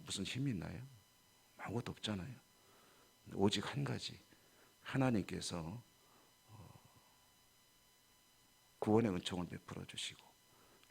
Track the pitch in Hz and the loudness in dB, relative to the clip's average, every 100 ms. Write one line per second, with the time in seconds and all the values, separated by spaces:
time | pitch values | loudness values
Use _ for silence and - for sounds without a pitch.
0 | - 98 95 120 139 98 82 87 135 - | -8 -6 -4 -2 -2 -2 -4 -8 -10 -16
1 | - - - - - - - 110 - - | -20 -20 -20 -20 -20 -10 -4 -4 -4 -4
2 | - 101 90 113 - - - - - - | -4 -2 -4 -10 -16 -20 -20 -20 -20 -20
3 | - - - - 98 101 - - 139 117 | -20 -20 -8 4 6 6 0 -2 -2 -2
4 | - - - - - - - - - 131 | -6 -10 -18 -20 -20 -20 -20 -16 -2 4
5 | 131 117 - 85 - 87 80 117 - - | 6 4 2 -2 -4 -4 -4 -8 -12 -20
6 | - - - - - - - - - - | -20 -20 -20 -20 -20 -20 -18 -20 -20 -20
7 | - - - - - - - - - - | -20 -20 -20 -20 -20 -20 -20 -20 -20 -20
8 | - - - - - - - - 104 107 | -20 -20 -20 -20 -20 -20 -20 -2 6 6
9 | 113 90 - 90 85 92 - 92 92 - | 6 2 0 -4 -4 -6 -10 -10 -8 -8
10 | - - - - - - - - - | -8 -10 -18 -20 -20 -20 -20 -20 -20